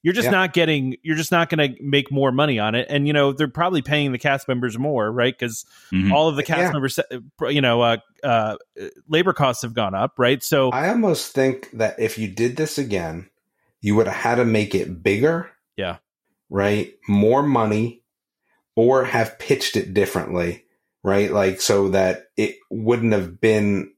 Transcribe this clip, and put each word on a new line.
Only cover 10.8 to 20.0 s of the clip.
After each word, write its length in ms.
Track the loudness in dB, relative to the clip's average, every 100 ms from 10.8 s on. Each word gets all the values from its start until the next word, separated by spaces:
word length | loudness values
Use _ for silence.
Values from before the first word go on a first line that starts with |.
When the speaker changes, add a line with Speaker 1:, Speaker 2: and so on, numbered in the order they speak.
| 0
Speaker 2:
almost 420 | 2 0 0 -2
think 380 | 0 0 -2 -12
that 260 | -4 -4 0
if 200 | -4 -2
you 100 | -8
did 280 | -2 -2 -2
this 220 | -4 -4
again, 520 | -4 -4 -6 -10 -16 _ _ _ _ _
you 160 | 0 2
would 100 | 2
have 80 | -2
had 180 | -2 2
to 80 |
make 300 | 2 2 0
it 280 | -2 -4 -2
bigger. 480 | 0 2 2 0 -6 _ _ -8
Speaker 1:
Yeah. 200 | -8 -10 _ _ _ _ _
Speaker 2:
Right? 420 | 0 0 0 -4 -12 0
More 340 | 2 4 4
money, 600 | 2 2 2 0 -2 -6 _ _ _ _ _ _ _ 2
or 280 | 4 4
have 340 | 2 -2 -2 -6
pitched 360 | -2 -2 0 -4
it 180 | -2
differently, 680 | 0